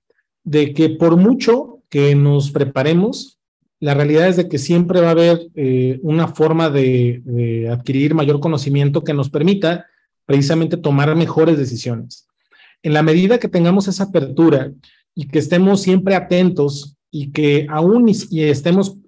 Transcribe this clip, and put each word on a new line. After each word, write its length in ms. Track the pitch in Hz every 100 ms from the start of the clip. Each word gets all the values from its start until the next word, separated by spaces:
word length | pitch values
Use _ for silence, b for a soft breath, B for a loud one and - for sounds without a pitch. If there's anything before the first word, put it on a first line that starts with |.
| _ _ _ _
de 300 | - 147 147
que 160 | 147 160
por 280 | 160 170 170
mucho 640 | 196 269 - 240 294 - _
que 240 | 147 143
nos 380 | 143 143 143 143
preparemos, 880 | 151 139 135 139 170 208 277 - _ _ _ _ -
la 160 | 151 143
realidad 320 | 147 151 180
es 80 | 175
de 100 | 175
que 120 | 151
siempre 420 | 147 175 175 180
va 60 | 170
a 40 |
haber, 360 | 165 170 170 170 -
eh, 440 | 135 127 127 131
una 240 | 156 160 160
forma 420 | - 156 160 160
de, 520 | 143 131 127 120 120
de 460 | 123 120 120 113 113
adquirir 440 | 120 123 135 147
mayor 260 | 160 143 143
conocimiento 640 | 165 151 139 143 143 143
que 100 | - 147
nos 140 | 135
permita 560 | 151 165 202 160 175 b b b _ -
precisamente 520 | 143 139 165 160 170
tomar 380 | 156 139 147 160
mejores 420 | 165 - 160 156
decisiones. 720 | 131 113 131 113 120 - _ _ b b b b
En 100 | 165
la 80 | 151
medida 380 | 160 160 190 240
que 80 | 220
tengamos 380 | 175 170 196 196
esa 160 | 190
apertura 680 | 196 175 139 139 160 139 135 - b b b -
y 120 | 139
que 120 | 151
estemos 420 | 143 175 190 196
siempre 340 | 190 185 190 190
atentos 800 | 180 180 185 175 143 143 - _ _
y 220 | 151 139
que 340 | 147 151 143 147
aún 380 | 156 170 233 233
y, 60 | 196 -
y 140 | 160
estemos 540 | 151 131 165 185 196 -